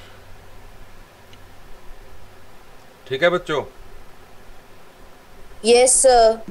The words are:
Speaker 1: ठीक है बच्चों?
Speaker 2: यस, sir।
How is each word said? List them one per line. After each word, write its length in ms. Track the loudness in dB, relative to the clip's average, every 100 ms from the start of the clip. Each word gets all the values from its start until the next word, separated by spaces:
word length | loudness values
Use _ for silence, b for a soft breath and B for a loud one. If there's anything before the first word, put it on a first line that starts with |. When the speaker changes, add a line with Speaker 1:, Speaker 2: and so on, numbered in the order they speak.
| -14 -20 -20 -20 -20 -20 -20 -20 -20 -20 -20 -20 -20 -20 -20 -20 -18 -16 -14 -16 -14 -16 -16 -18 -18 -18 -20 -20 -20 -20 -10
Speaker 1:
ठीक 160 | 0
है 80 | 0
बच्चों? 320 | 0 -2 -6 -6 -14 -18 -18 -18 -20 -20 -20 -20 -20 -20 -20 -20 -20 -20 -20 -20 -20 -18 -8
Speaker 2:
यस, 280 | 2 4 4
sir। 480 | 4 6 6 4 2 -8